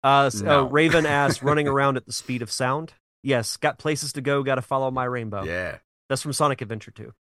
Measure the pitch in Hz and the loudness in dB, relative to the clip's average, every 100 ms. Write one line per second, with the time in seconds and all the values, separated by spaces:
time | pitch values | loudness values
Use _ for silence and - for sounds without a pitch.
0 | 135 139 139 113 101 143 131 143 160 165 | 4 4 4 0 2 2 4 4 4 4
1 | 151 143 143 139 135 147 147 139 139 131 | 4 2 2 0 0 0 2 2 2 0
2 | - - - 123 117 - 127 139 160 _ | -6 -12 -6 -6 -6 -4 -2 -2 -6 _
3 | _ _ 135 131 107 - 151 123 156 151 | _ _ -2 0 0 -2 -2 -2 -4 -4
4 | 147 147 135 143 135 131 123 135 131 127 | -4 -4 0 0 0 -2 -2 -2 -2 -2
5 | 123 123 113 101 98 87 90 - _ _ | -4 -4 -6 -6 -6 -6 -6 -10 _ _
6 | _ 135 151 135 147 135 107 110 - - | _ -6 -4 0 0 0 -6 -10 -12 -18
7 | 113 - | -20 -20